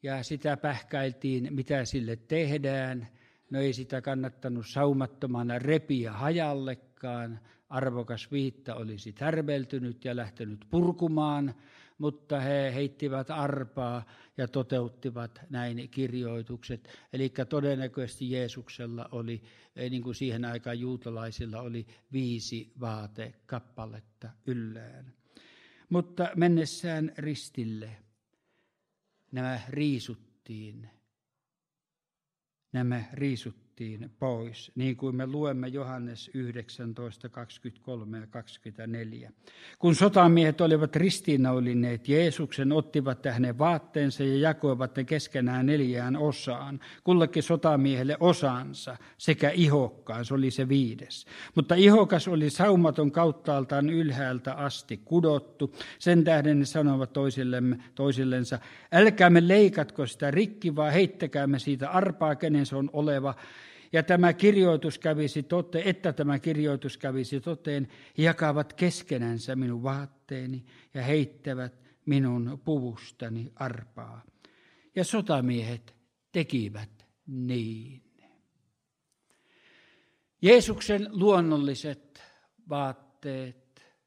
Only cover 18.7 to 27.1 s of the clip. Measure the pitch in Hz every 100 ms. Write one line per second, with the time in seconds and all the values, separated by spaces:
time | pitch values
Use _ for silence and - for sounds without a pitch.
18.7 | - 120 117 117 123 113 117 - - _
19.7 | - 127 127 120 120 135 113 120 120 120
20.7 | 120 123 127 123 113 113 113 117 110 123
21.7 | 117 113 - _ 131 127 117 - 117 110
22.7 | - 120 107 104 107 113 - _ 123 -
23.7 | - 110 110 - _ 113 - - 123 113
24.7 | 110 113 127 131 _ _ _ _ _ _
25.7 | _ _ 175 175 - 175 185 175 170 156
26.7 | - 175 160 156